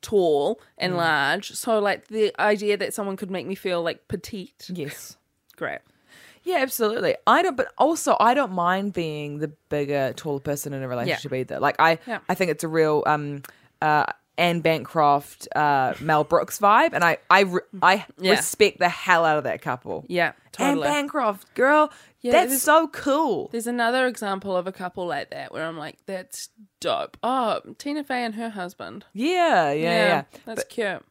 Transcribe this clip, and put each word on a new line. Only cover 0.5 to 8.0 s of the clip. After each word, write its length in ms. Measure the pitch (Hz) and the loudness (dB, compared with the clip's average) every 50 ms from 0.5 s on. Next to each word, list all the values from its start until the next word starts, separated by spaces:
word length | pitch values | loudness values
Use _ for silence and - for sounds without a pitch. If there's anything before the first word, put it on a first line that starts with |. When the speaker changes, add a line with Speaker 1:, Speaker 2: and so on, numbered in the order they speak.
| 226 - _ _ _ - | -2 -4 _ _ _ -6
Speaker 1:
and 160 | - 185 180 | -4 -2 -2
Speaker 2:
Mm. 40 | 175 | 0
Speaker 1:
large, 540 | 170 165 156 151 139 139 151 190 196 - - | 0 2 2 2 2 0 0 -2 -4 -8 -12
so, 260 | - - - 226 214 | -10 -4 0 0 0
like, 280 | 202 202 190 - - _ | 2 0 -2 -4 -6 _
the 260 | 214 220 214 202 - - | -2 0 0 0 0 0
idea 380 | 165 208 214 208 202 208 208 196 | 0 0 0 0 0 -2 -2 -2
that 160 | 196 - - | -2 -6 -6
someone 240 | - 208 196 196 190 | -6 -6 -6 -6 -8
could 140 | - 180 | -8 -8
make 140 | 190 185 135 123 | -8 -8 -6 -8
me 80 | 190 | -10
feel, 260 | 190 - 196 180 170 | -8 -4 -4 -4 -2
like, 260 | 170 165 - - _ _ | -2 -4 -6 -6 _ _
petite. 600 | - 190 - - - 202 180 - _ _ - - 180 | -10 -10 -8 -10 -12 -12 -12 -12 _ _ -14 -12 -10
Speaker 2:
Yes. 440 | 175 147 143 - - - - - _ _ _ _ _ _ _ _ _ | -8 -8 -10 -10 -14 -18 -20 -20 _ _ _ _ _ _ _ _ _
Speaker 1:
Great. 220 | 165 - - - _ _ _ _ _ _ - - - - - _ _ | -10 -10 -10 -10 _ _ _ _ _ _ -20 -20 -20 -20 -20 _ _
Speaker 2:
Yeah, 140 | 339 370 330 | -2 0 0
absolutely. 560 | 269 269 - - 233 208 220 - 196 165 - - _ - | 0 0 -2 0 0 0 0 0 0 0 0 0 _ 4
I 140 | 233 302 | 4 4
don't, 160 | 359 381 285 240 | 4 2 0 -2
but 160 | - - - - | -4 -4 0 2
also 380 | 214 294 339 311 | 2 2 2 0